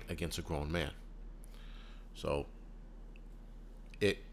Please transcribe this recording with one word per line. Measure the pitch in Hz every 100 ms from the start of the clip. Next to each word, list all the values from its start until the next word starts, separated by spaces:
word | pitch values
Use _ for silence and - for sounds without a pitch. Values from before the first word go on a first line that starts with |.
| -
against | 87 82 -
a |
grown | - 76 73
man. | 85 78 - - - - - - - - - - - - -
So | 73 73 - - - - - - - - - - - - - - - -
it, | 101 - -